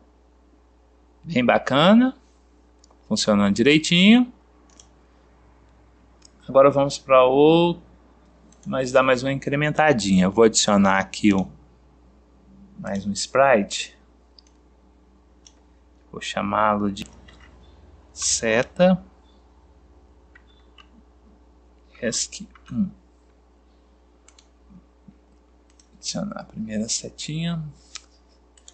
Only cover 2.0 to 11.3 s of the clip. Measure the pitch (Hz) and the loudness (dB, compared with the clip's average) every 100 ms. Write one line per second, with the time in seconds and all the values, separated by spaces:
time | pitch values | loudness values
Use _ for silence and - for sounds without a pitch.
2 | 254 - _ _ _ _ _ _ _ _ | 2 -4 _ _ _ _ _ _ _ _
3 | - 107 - 101 101 101 123 151 - 175 | -8 -4 0 0 0 0 2 2 2 2
4 | 196 240 247 - _ _ _ _ _ _ | 6 4 2 -6 _ _ _ _ _ _
5 | _ _ _ _ _ _ _ _ _ _ | _ _ _ _ _ _ _ _ _ _
6 | _ _ _ _ - 131 139 135 - - | _ _ _ _ -2 4 4 4 -2 -4
7 | - 131 127 135 151 165 170 170 - _ | 2 4 4 4 4 4 2 -4 -14 _
8 | _ _ _ _ _ _ - 135 127 131 | _ _ _ _ _ _ -10 -6 -2 2
9 | 131 127 135 139 - 139 151 151 156 123 | 2 0 -2 -6 -6 -4 -2 2 2 2
10 | 98 95 92 101 113 - - 101 98 95 | 2 2 2 4 4 2 0 2 2 0
11 | 95 - 104 | -2 -2 0